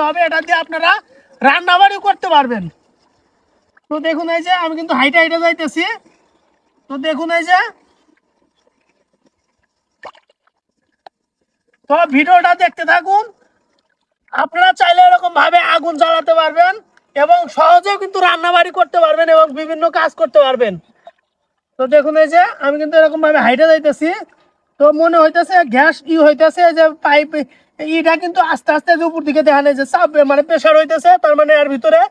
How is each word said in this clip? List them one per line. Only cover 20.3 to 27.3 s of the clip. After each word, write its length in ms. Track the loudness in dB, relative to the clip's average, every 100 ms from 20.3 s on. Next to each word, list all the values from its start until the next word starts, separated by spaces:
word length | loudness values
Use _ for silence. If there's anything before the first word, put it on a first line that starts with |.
| 2 2
পারবেন। 280 | 0 -4 -4 _ _ -20 _ _ _ _ _ _ -8
তো 40 | 0
দেখুন 260 | 2 2 0
এই 60 | 2
যে 80 | 2 0 -2 -6
আমি 100 | -4
কিন্তু 140 | 0 2
এরকম 220 | 2 0 0
ভাবে 140 | 2 0
হাইটে 200 | 2 2
যাইতেছি। 400 | 2 0 -2 -6 -6 -12 _ _ _ _ _
তো 60 | 0 2
মনে 160 | 2 2
হইতেছে 320 | 2 0 0 0 2 2
গ্যাস 200 | 0 0 -4
ই 20 | 2 2
হইতেছে, 380 | 4 0 2 0 2
যে 80 | 0 0 0
পাইপ 240 | 0 0